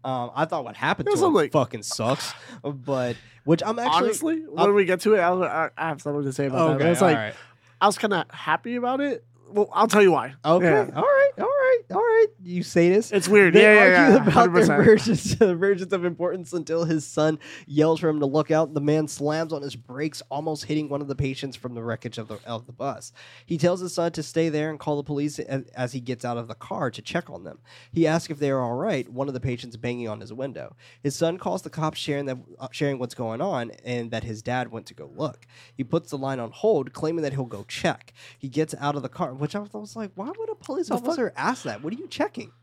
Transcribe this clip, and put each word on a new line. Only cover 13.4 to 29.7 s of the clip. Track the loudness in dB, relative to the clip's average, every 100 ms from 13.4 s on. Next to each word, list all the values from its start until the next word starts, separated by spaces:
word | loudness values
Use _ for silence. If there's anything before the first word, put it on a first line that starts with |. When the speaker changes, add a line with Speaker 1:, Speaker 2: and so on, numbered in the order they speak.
| 8
Speaker 1:
They | 8
Speaker 2:
Yeah, | 10
yeah, | 10
Speaker 1:
argue | 10 8
Speaker 2:
yeah, | 8
Speaker 1:
about | 8
their | 8
Speaker 2:
hundred | 6 6 6
percent. | 6 6
Speaker 1:
versions, | 8 6 4 -2 -2 2
<laughs> |
the | 2 4
versions | 0 0 -2
of | -2
importance | -2 -2 -4 -4 -6
until | -8 -4 -2
his | 0 -2
son | -2 0 0 0 -10 -20 -4
yells | 2 4 4
for | 0
him | 0
to | 0
look | 0 2
out. | 0 0
The | -2
man | 0 0 -2
slams | -4 -4 -2 -4
on | -6
his | -8
brakes, | -12 -16 -8 -8 -8 -10
almost | -8 -6 -8 -4
hitting | -6 -4
one | -6
of | -6
the | -4
patients | -4 -4 -10 -10
from | -12
the | -8
wreckage | -8 -8 -8 -12
of | -12
the, | -14 -10
of | -12 -12
the |
bus. | -10 -10 -10 -16 -20 -20 -20
He | _ 0
tells | 0 0
his | -4
son | -2 -2
to | -4
stay | -6 -2 -2
there | -2 -4
and | -6
call | -6 -6
the |
police | -4 -4 -4 -6
as, | -8 -8 -8
as | -8 -8
he | -8
gets | -8 -8
out | -6 -6
of | -10
the |
car | -16 -10 -6 -6
to | -6
check | -8 -8 -8
on | -16
them. | -16 -18 _ -20 -6
He | 0 2
asks | 2 -2
if | -4
they | -2
are | 0
all | -2 -4
right, | -2 -4 -6
one | -8 -6
of |
the | -4
patients | -6 -6 -10